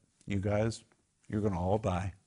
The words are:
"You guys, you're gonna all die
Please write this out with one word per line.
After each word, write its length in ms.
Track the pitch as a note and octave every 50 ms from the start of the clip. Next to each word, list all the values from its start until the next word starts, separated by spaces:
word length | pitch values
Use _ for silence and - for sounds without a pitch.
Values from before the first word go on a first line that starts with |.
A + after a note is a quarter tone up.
| _ _ _ _ -
"You 120 | - G2+ G2
guys, 440 | F#2+ G#2 G#2 G#2 A2+ A#2 A2 - - _ _ _ _ _ _ _ _
you're 140 | - - G#2+
gonna 180 | G2+ G#2+ F#2 E2+
all 200 | F2+ F#2+ G2+ A2
die 340 | - G2 F2+ F2 F#2+ F#2+ - - _